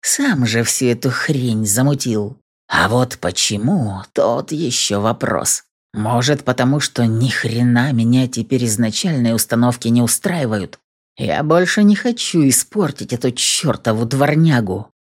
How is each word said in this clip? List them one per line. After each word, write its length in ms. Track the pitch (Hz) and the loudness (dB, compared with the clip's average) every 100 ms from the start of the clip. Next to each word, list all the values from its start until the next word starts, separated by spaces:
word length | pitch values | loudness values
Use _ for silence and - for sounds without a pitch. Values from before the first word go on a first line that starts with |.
Сам 440 | - - 277 160 120 | -4 -2 0 2 0
же 180 | 113 | 0
всю 240 | 113 - 127 | 0 0 0
эту 220 | 117 135 | 0 -2
хрень 560 | 120 - 143 123 110 110 | -2 -2 0 0 0 0
замутил. 720 | 107 139 143 127 107 101 - _ _ - | 2 2 0 -2 -2 -4 -8 _ _ -6
А 200 | - - | -2 0
вот 280 | 120 127 - | 2 0 -2
почему, 840 | 90 - - 104 120 196 110 95 - | -6 -2 -2 -2 0 0 0 -6 -6
тот 380 | - 113 120 - | -2 0 0 -4
ещё 500 | 156 165 - - 101 | -4 -4 -2 -2 0
вопрос. 640 | 107 - 131 90 - - - _ _ | 0 -2 -2 -2 -2 -4 -6 _ _
Может, 500 | 107 110 131 131 143 | -6 -2 0 0 0
потому 360 | - 120 127 147 | 0 0 0 0
что 260 | - - 117 | -2 0 0
ни 240 | 110 123 | 2 0
хрена 640 | - 117 117 123 120 135 | 0 -2 0 2 2 2
меня 360 | 120 117 127 127 | 2 2 2 2
теперь 380 | 120 110 131 120 | -2 -2 -2 0
изначальные 680 | 107 113 - 190 143 117 113 | 0 -2 -2 -2 0 0 0
установки 520 | - 117 123 120 117 | 0 0 2 0 0
не 120 | 120 | 2
устраивают. 760 | 117 - 196 175 127 107 90 - _ _ _ - | 2 0 -2 -2 -2 -2 -6 -12 _ _ _ -6
Я 280 | 110 76 | -2 0
больше 400 | 151 170 180 - | 2 2 2 4
не 120 | 208 208 | 4 4
хочу 520 | 247 240 - 170 139 | 0 -4 -2 2 4
испортить 640 | 123 - 208 170 - - | 2 0 -2 -2 -4 -8
эту 180 | 120 127 | -4 -4
чёртову 720 | 123 - - 151 98 - 110 117 | -2 -2 -2 -2 -2 -2 -2 0
дворнягу. 840 | 135 143 147 165 127 101 98 - _ | 0 2 4 4 4 0 -4 -8 _